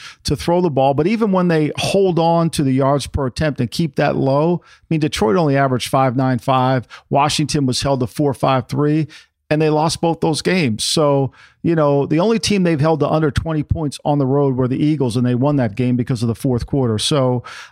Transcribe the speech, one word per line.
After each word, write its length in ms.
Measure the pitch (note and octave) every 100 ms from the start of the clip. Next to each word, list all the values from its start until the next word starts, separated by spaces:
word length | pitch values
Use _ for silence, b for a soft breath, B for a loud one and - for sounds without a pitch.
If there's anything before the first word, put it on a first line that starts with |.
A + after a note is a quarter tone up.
| B B
to 140 | - D3
throw 240 | - F3+
the 80 | F3
ball, 240 | C3 C3+
but 140 | C#3 E3+
even 260 | A3+ A3
when 160 | F#3 F3+
they 240 | D#3+ D3+
hold 420 | - - G3 F#3+ E3
on 320 | E3 E3+ E3
to 120 | -
the 80 | C3+
yards 340 | C3 C3+ C#3+
per 220 | - - B2+
attempt 320 | - D#3 B2+
and 100 | A#2+
keep 280 | - E3 -
that 180 | C#3+
low, 460 | C3+ C3+ C#3 E3 F3
I 40 | b b -
mean, 120 | D#3+
Detroit 340 | D3+ - G#3+
only 220 | F#3 D3+ C#3
averaged 320 | C#3 A#2+ -
five 260 | C#3 C3
nine 240 | B2+ C3 B2
five. 480 | - C3 B2+ C3 - B _
Washington 560 | C#3 D3 - D3 D#3
was 160 | C3 A#2+
held 180 | C#3+ C3
to 80 | B2
four 260 | - C#3+
five 340 | B2 C#3 C3 -
three, 400 | C3 D3 D#3 D3 B B _ -
and 120 | D3+
they 80 | D#3
lost 300 | D3+ D#3 -
both 220 | E3+ D#3+
those 200 | E3 C#3+
games. 440 | F#3 F#3 C3 G#2+
So, 480 | - E3 D3 C#3 C3 B B B
you 120 | E3
know, 300 | D#3+ D3 C#3
the 160 | C#3 D3+
only 180 | G#3+ A3+
team 240 | - G3+
they've 160 | F3 D3+
held 220 | D#3 D3+
to 80 | C#3+
under 200 | D#3 D3+
twenty 340 | - D#3+ D#3
points 360 | D3 E3 D3 -
on 120 | - C#3+
the 80 |
road 300 | C3 C#3+ C#3
were 140 | B2+ B2
the 120 | C3+
Eagles, 360 | D3 D3 B2+ B2
and 80 |
they 100 | B2
won 220 | B2 C#3+ C#3+
that 180 | A2+
game 220 | G2+ B2 B2
because 260 | A#2+ A2+
of 60 | A#2
the 40 |
fourth 320 | A2 C3+ A#2+
quarter. 320 | - C#3+ A#2+ G#2+
So 460 | - D3 B2+ B2 B B B